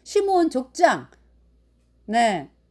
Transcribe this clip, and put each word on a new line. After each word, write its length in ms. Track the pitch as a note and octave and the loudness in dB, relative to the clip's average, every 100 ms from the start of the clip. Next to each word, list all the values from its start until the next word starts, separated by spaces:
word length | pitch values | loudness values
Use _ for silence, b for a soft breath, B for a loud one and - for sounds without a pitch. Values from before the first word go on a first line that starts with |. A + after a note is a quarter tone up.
시므온 480 | - G#4 G4 F#4 E4 | -4 -2 0 0 0
족장. 600 | B3+ B3+ - E4 F3 B2 _ _ _ _ _ _ _ _ _ | -2 -8 0 2 2 -8 _ _ _ _ _ _ _ _ _
네. 460 | - A3+ A3+ F3+ C3+ _ _ | -4 0 0 -2 -8 _ _